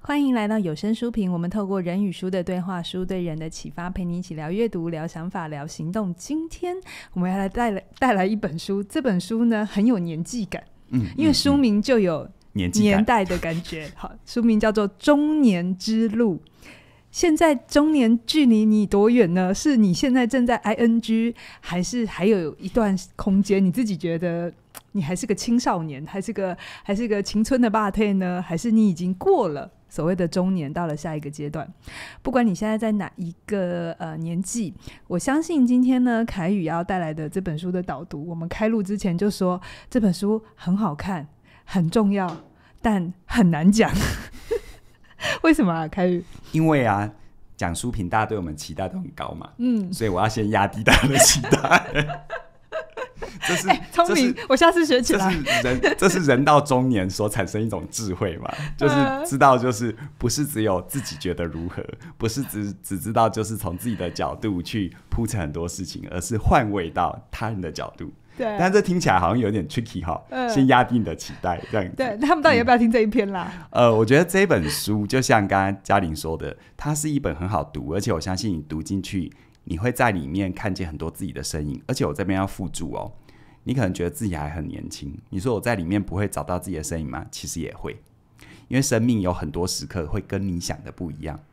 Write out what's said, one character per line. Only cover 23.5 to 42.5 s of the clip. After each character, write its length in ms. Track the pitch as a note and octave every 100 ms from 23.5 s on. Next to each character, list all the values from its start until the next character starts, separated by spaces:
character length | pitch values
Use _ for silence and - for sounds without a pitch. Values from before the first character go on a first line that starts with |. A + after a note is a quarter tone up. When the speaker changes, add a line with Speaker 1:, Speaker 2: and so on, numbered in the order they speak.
| G3 F#3+
Speaker 1:
你 60 |
自 120 | F3
己 140 | A#3 F3
觉 220 | E3+ E3
得 340 | F3 E3+ E3+ - _ - _
你 100 | G3+
还 140 | D3 F3+
是 100 | B3
个 80 |
青 260 | F#3+ - A#3
少 220 | C#4 G3
年， 240 | D#3+ C3+ D3+
还 160 | G3
是 100 | F#3+
个， 240 | G3+ F#3+ F3 - -
还 100 | -
是 140 | G3+ A#3
个 160 | G#3
青 200 | G3 G#3
春 160 | A3 B3+
的 120 | A#3+
霸 180 | A3 G#3+
退 240 | G3+ G#3+
呢？ 260 | G3 F3+ F3+
还 160 | E3+ E3
是 140 | A#3+
你 180 | A3 G#3+
已 60 |
经 200 | E3 F3+
过 340 | F#3 F#4+ F#4+ F#3+
了 240 | C#3+ - _ _
所 160 | -
谓 100 | D#3+
的 140 | F#3 F3
中 260 | F3+ F3+
年， 200 | F#3+ C#3
到 140 | D3+ E3+
了 100 | D3
下 180 | E3+ D#3
一 40 |
个 100 | D3
阶 180 | D3 D3
段？ 160 | D#3 D3 - - - - -
不 80 | -
管 160 | B3+ A#3
你 80 |
现 140 | F3 G#3+
在 100 | A3
在 140 | A3
哪 180 | G#3+ F3 -
一 180 | E3+ E3+ -
个， 480 | G3+ F3+ F3 E3+
呃， 240 | - E3 D#3+
年 260 | E3 E3+
纪， 300 | G3 A#3+ F#3+ - - - _
我 100 | F3
相 240 | - C#4+
信 240 | D#4+ E4 B3
今 160 | B3
天 220 | B3+ B3+
呢， 220 | B3 A#3 A#3
凯 240 | F#3+ E3
宇 160 | G3+ D#3+
要 180 | E3
带 160 | F3 F#3+
来 140 | D#3+
的 160 | D#3 D3+
这 100 | F#3+
本 180 | F#3+ D#3
书 140 | F3+
的 100 | F3+
导 220 | F3+ C#3
读， 240 | F3 D3+ D#3+
我 80 | E3
们 100 | E3
开 180 | - A3
录 160 | A3+
之 140 | F#3+ G3+
前 200 | G3 E3+
就 140 | G3+
说 300 | G3+ F#3 F3+ - - -
这 120 | B3+
本 120 | G#3
书 300 | E3+ G3+ A3 A3
很 220 | _ - G3
好 180 | G#3+
看， 320 | D3 F#3 F3+ - _ _ -
很 260 | - F#3+ E3
重 220 | A3+ G#3
要， 320 | G3+ F#3 D#3 -